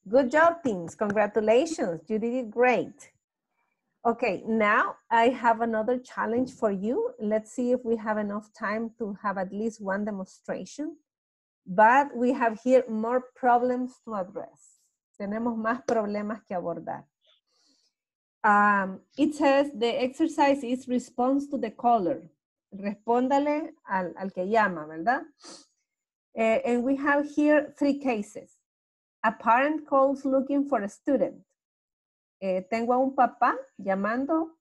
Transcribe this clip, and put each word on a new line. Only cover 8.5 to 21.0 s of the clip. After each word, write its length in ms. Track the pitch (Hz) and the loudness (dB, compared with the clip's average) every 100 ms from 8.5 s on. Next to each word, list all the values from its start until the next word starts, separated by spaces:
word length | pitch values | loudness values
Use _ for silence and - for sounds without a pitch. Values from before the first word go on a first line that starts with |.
time 380 | - 208 214 226 - | -8 -6 -4 -6 -8
to 180 | 214 190 | -10 -6
have 140 | 208 196 | -6 -4
at 160 | 190 | -6
least 260 | 202 226 220 | -4 -6 -6
one 240 | 196 196 | -6 -4
demonstration. 920 | 208 202 190 - - - 190 - 311 320 _ _ _ _ _ _ - | -4 -6 -10 -14 -10 -10 -10 -10 -10 -12 _ _ _ _ _ _ -8
But 500 | 185 214 262 285 240 | 4 6 6 2 0
we 180 | 247 | 0
have 260 | 262 233 214 | 0 -2 -2
here 220 | 254 254 247 | 2 2 2
more 340 | 220 226 247 254 _ | -4 -2 -2 -4 _
problems 580 | 254 240 247 247 247 - - | 2 4 2 -2 -6 -10 -10
to 100 | 214 | -8
address. 640 | 185 170 - _ _ _ _ _ _ _ | -6 -8 -14 _ _ _ _ _ _ _
Tenemos 380 | 202 214 240 226 | -8 -4 -4 -4
más 280 | 220 247 - | -4 -4 -2
problemas 560 | 233 208 208 208 214 _ | -2 -2 -4 -6 -8 _
que 100 | 185 | -8
abordar. 500 | 170 165 - - - _ _ _ _ _ _ _ _ _ _ _ _ _ | -6 -8 -8 -12 -14 _ _ _ _ _ _ _ _ _ _ _ _ _
Um, 560 | 220 202 208 202 190 185 _ - | 4 4 6 2 0 -8 _ -2
it 180 | 302 - | -2 2
says 360 | 294 277 285 | 2 4 2
the 280 | 233 233 220 | -2 -2 0
exercise 640 | 254 262 320 - 285 277 | -4 -2 -2 2 2 2
is 240 | 240 254 - | -2 -6 -2
response 600 | 247 | -4